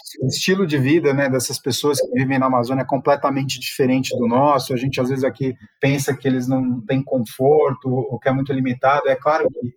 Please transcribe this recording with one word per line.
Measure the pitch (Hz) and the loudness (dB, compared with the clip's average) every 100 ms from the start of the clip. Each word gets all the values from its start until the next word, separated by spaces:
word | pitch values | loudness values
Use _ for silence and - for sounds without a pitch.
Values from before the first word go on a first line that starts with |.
| - - | -8 -6
o | 131 | -4
estilo | - 190 190 180 | -2 0 0 0
de | 147 | 0
vida, | 131 165 143 | 2 2 2
né, | 139 139 | 2 0
dessas | 127 - - | 0 -2 -6
pessoas | 139 117 147 131 | -4 -2 0 0
que | 127 127 | 0 0
vivem | 131 135 | 0 2
na | 131 | 2
Amazônia | 127 120 131 | 2 0 -2
é | 131 | -2
completamente | 131 147 139 143 135 135 123 | -2 0 2 0 -2 -4 -6
diferente | - - 127 131 127 120 | -6 0 2 0 0 -2
do | 117 | 0
nosso. | 123 147 139 - | 2 4 2 0
A | 127 | -4
gente, | 135 131 | -2 -2
às | 127 | -2
vezes, | 135 | 0
aqui | 131 - 135 123 107 _ | -2 -2 -6 -6 -14 _
pensa | 139 139 143 135 | 0 0 -2 -2
que | 135 | 0
eles | 127 123 | 0 0
não | 131 127 123 | 0 0 -2
têm | 107 135 | -2 -2
conforto | 139 131 110 - 135 151 143 131 131 | 0 -2 -2 0 4 4 2 0 -4
ou | 127 107 117 | -2 -4 -4
que | 135 | -2
é | |
muito | 135 135 | 0 0
limitado. | 131 131 123 135 143 135 | -2 -2 0 2 2 2
É | 131 | 0
claro | 147 156 - | 0 0 0
que | - 120 | -4 -8